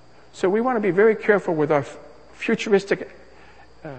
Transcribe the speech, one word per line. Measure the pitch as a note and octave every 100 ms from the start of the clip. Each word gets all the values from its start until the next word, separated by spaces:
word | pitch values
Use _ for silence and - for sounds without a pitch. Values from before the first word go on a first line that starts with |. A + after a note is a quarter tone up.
| - - -
So | - F#3+
we | G#3
want | A#3+ A#3+
to |
be | G3+
very | F3 A3 G#3+
careful | - G3+ -
with | D#3+ D3+
our | D3+
f-, | C3 - - - -
futuristic, | - - A3+ - G3 G3 F#3 - - - - - - - -
uh, | D#3+